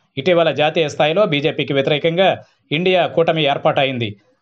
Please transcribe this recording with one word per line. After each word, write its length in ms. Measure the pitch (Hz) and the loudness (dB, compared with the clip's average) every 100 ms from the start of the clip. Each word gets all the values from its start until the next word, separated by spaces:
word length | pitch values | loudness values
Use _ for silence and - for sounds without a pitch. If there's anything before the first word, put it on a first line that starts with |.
| _ - | _ -6
ఇటీవల 320 | 135 170 165 | 0 2 2
జాతీయ 380 | 135 151 165 151 | 0 0 0 -2
స్థాయిలో 360 | - 156 170 | 0 0 2
బీజేపీకి 480 | 214 143 147 131 135 | 0 0 -2 -2 -2
వ్యతిరేకంగా 640 | 135 135 147 165 170 185 107 - _ _ | -2 0 0 0 2 2 0 -6 _ _
ఇండియా 340 | 147 185 185 147 | -2 0 0 0
కూటమి 380 | 170 165 160 | 0 0 0
ఏర్పాటైంది. 720 | 143 139 160 147 135 127 113 101 _ _ | 0 0 0 0 0 -2 -6 -8 _ _